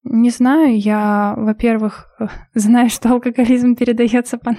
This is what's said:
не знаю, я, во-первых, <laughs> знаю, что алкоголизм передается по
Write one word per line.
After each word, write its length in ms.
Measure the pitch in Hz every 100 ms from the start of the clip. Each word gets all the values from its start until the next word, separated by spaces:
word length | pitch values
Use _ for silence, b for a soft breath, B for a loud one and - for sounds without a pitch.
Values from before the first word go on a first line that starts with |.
не 260 | - 226 240
знаю, 480 | 233 247 302 302 220
я, 560 | 208 208 208 208 208 208
во-первых, 720 | 214 214 240 220 214 - - -
<laughs> 340 | 214 - -
знаю, 360 | 226 214 240 240
что 220 | - 233
алкоголизм 640 | 247 247 233 233 247 247 240
передается 640 | 240 233 240 247 240 240
по 140 | 240